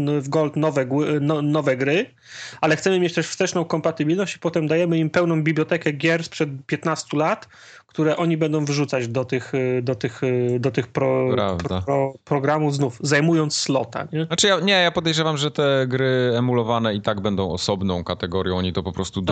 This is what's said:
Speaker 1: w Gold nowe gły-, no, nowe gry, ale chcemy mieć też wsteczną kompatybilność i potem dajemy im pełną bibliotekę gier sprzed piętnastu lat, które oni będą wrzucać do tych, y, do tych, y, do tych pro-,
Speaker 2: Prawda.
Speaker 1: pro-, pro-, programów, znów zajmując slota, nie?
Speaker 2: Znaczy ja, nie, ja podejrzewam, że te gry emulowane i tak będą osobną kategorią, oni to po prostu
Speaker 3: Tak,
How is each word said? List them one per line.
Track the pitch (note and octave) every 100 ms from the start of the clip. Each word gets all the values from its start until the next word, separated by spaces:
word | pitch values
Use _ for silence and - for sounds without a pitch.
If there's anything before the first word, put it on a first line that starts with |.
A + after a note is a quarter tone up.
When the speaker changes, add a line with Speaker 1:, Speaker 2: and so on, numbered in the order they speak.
| D3 D3
Speaker 1:
w | C3+
Gold | D#3+ D3 D3
nowe | D#3 C#3 B2+
gły-, | C#3+ D3+ D3+
no, | C#3+ D#3
nowe | D3 D#3 C#3+ B2+
gry, | C3+ E3 C4 _ - - - -
ale | D#3+ D#3
chcemy | F#3+ F#3
mieć | F3
też | E3+ D#3+
wsteczną | - F3+ F3+
kompatybilność | D#3+ D#3+ E3 D#3 D3 F#3 F#3+ -
i |
potem | E3+ E3+ D3+
dajemy | D#3+ F3 E3
im | D#3
pełną | F3 F3 D#3+
bibliotekę | D3+ D#3 D#3 E3+ D#3+
gier | C#3+ D#3+ E3
sprzed | E3 - D3+ C3+ -
piętnastu | D3+ E3 D#3 - D3+
lat, | D#3+ A3 - - - - _
które | - D#3 D3
oni | E3+ D#3
będą | D#3+ D3+
wrzucać | D3 C#3+ D3 C3 A#2
do | B2
tych, | B2+ B2+ -
y, | C3+ B2+ B2+
do | B2
tych, | A#2+ C3+ -
y, | C3 B2 B2 B2
do | C3
tych | C3 A#2+
pro-, | - C3 C3 B2+
Speaker 2:
Prawda. | B2+ G2+ F2 E2+
Speaker 1:
pro-, | F#2+
pro-, | F#2 C#3 C3+ C3+
programów, | - C#3+ C#3 D3+ D3+
znów | C#3+ C3+ -
zajmując | C#3+ C#3+ D#3+ E3 D3+ -
slota, | - C3 A2+ - -
nie? | D#3 E3
Speaker 2:
Znaczy | F3 G3+
ja, | F#3
nie, | F#3+
ja | F#3+ F3
podejrzewam, | F3+ E3 D#3 D#3+ D3
że | D3
te | D3 C#3+ C3+ C3
gry | C3 C3 B2+ B2 A#2
emulowane | B2 B2 A2+ A#2 A2+
i | G#2
tak | G#2+ G#2
będą | G#2 F#2+ F#2
osobną | F2+ - G2 F#2+ F2
kategorią, | E2+ F2 F#2 F#2 F#2 F2+
oni | F#2
to | F#2
po | F#2
prostu | F2 F#2 G2+
Speaker 3:
Tak, | F2+